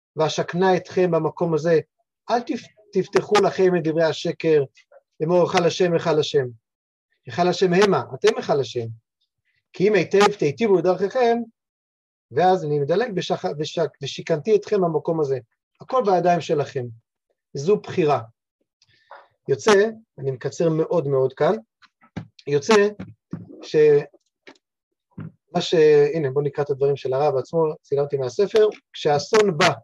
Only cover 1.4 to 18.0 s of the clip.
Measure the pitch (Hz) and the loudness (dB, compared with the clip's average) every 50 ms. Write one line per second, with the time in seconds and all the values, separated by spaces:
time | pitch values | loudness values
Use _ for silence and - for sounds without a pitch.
1.4 | 175 170 160 147 151 170 165 151 - _ _ _ _ _ _ _ _ - 220 240 | -2 -2 -2 -2 0 2 0 0 0 _ _ _ _ _ _ _ _ -4 -2 -2
2.4 | 240 - 262 226 - - _ _ _ _ - 190 180 - - 185 - - 208 202 | -2 -4 -8 -10 -12 -16 _ _ _ _ -4 -4 -4 0 -2 -2 0 2 2 2
3.4 | 190 170 - - 190 185 180 175 151 160 151 165 165 156 147 - - 170 151 - | 2 2 2 2 2 2 2 0 -2 -2 0 0 0 0 0 -2 -6 -8 -6 -2
4.4 | - 165 156 147 135 - _ _ _ _ _ _ _ _ _ - 156 156 180 180 | 0 2 2 2 2 -2 _ _ _ _ _ _ _ _ _ -6 -2 0 2 2
5.4 | 165 175 185 185 175 160 - - 185 175 170 156 160 170 160 151 139 - - 147 | 2 2 2 0 0 0 0 0 0 0 0 0 0 0 0 0 0 0 0 -2
6.4 | 127 123 117 - _ _ _ _ _ _ _ _ _ _ _ _ _ 135 - 175 | -2 -2 -8 -16 _ _ _ _ _ _ _ _ _ _ _ _ _ -8 -4 -2
7.4 | 175 180 - - 196 180 175 185 208 202 - - - - 135 - - 214 240 254 | 0 0 0 0 0 2 4 4 4 4 2 0 -2 -6 -6 -2 0 0 0 0
8.4 | 226 - 165 143 123 113 - 123 113 113 113 - _ _ _ _ _ _ _ _ | -2 -2 -2 -2 -2 -4 -6 -8 -8 -8 -10 -16 _ _ _ _ _ _ _ _
9.4 | _ _ _ _ _ _ - - 175 214 214 180 160 - 196 196 202 202 208 - | _ _ _ _ _ _ -4 -2 0 2 2 2 0 2 2 4 4 2 2 0
10.4 | 165 143 - - 233 208 196 170 156 180 180 180 202 190 - 262 247 233 233 240 | -2 -2 -2 -2 0 2 2 2 2 0 0 0 -2 -2 0 0 2 2 0 -2
11.4 | 233 - _ _ _ _ _ _ _ _ _ _ _ _ _ _ _ _ 117 143 | -4 -8 _ _ _ _ _ _ _ _ _ _ _ _ _ _ _ _ -2 0
12.4 | 175 185 185 185 156 147 147 147 139 139 170 202 247 247 190 170 147 - 180 - | 2 2 2 2 0 -2 -2 -2 -2 0 0 0 -2 -2 -4 -6 -4 -4 -4 -4
13.4 | - 180 156 147 156 - - 170 160 139 - _ 139 127 - - 175 - 165 151 | -4 -6 -6 -8 -8 -6 -4 -4 -4 -4 -6 _ -12 -12 -12 -10 -6 -4 -4 -4
14.4 | - 220 214 202 208 - 214 196 180 170 156 147 - 175 165 160 151 135 135 127 | 0 0 0 0 0 -2 -2 0 0 0 -2 -2 -2 -2 -2 -2 -2 -2 -4 -6
15.4 | - _ _ _ _ _ _ _ - - 262 254 208 202 185 175 165 180 175 165 | -8 _ _ _ _ _ _ _ -10 -4 -2 -2 0 2 0 2 2 2 0 0
16.4 | - - 165 147 135 - - 135 123 120 113 - _ _ _ _ _ _ _ _ | 0 -2 -2 -2 -4 -4 -6 -8 -10 -10 -12 -18 _ _ _ _ _ _ _ _
17.4 | _ _ - 143 139 180 214 185 - - - 185 | _ _ -14 -6 -2 0 -2 -2 -2 -4 -2 -2